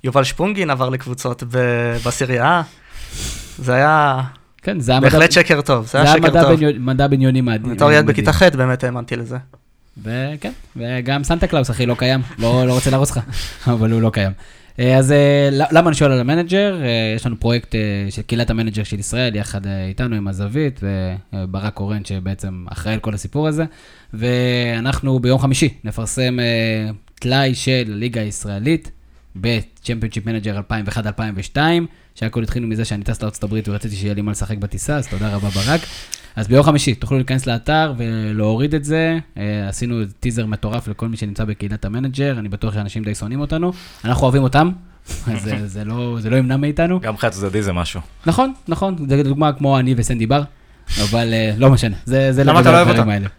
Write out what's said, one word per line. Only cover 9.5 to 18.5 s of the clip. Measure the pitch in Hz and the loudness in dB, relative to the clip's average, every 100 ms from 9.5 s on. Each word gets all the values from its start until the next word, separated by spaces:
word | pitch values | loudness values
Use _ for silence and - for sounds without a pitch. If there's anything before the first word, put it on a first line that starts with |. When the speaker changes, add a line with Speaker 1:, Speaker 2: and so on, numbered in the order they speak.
| - _ _ _ - | -20 _ _ _ -14
Speaker 2:
וכן, | 107 123 135 151 - 254 - 123 | -8 -6 -6 -8 -12 -12 -16 -10
וגם | 117 127 123 139 | -6 -4 -2 -2
סנטה | 143 170 185 | 0 0 2
קלאוס, | 156 127 | 2 0
אחי, | 120 120 | 0 0
לא | 117 | 2
קיים, | 127 135 127 - | 2 0 -2 -2
לא, | 117 123 127 | 2 4 4
לא | |
רוצה | 127 135 | 2 2
להרוס | 135 143 | 2 2
לך, | 127 110 113 - | 0 -4 -6 -6
<laughs> | - - | -4 0
אבל | 117 110 | 2 2
הוא | 113 | 4
לא | 113 | 2
קיים. | 107 98 98 - - - - | 2 -2 -4 -16 -20 -16 -2
אה, | 123 131 | 4 4
אז, | 131 | 6
אה, | 147 143 143 139 | 6 6 4 4
ל-, | 139 147 160 | 2 4 6
למה | 175 | 6
אני | 139 | 4
שואל | 147 | 4
על | 127 | 4
המנג'ר? | 123 165 170 190 202 180 | 2 0 2 2 2 0
אה, | 131 117 110 110 | -2 0 0 -2
יש | 123 | -4
לנו | 110 | -2
פרויקט, | 117 120 - 110 | 0 0 -2 -4
אה, | 107 101 101 | -2 -2 -4
של | - | -8
קהילת | - 117 | -4 -2
המנג'ר | 120 | 0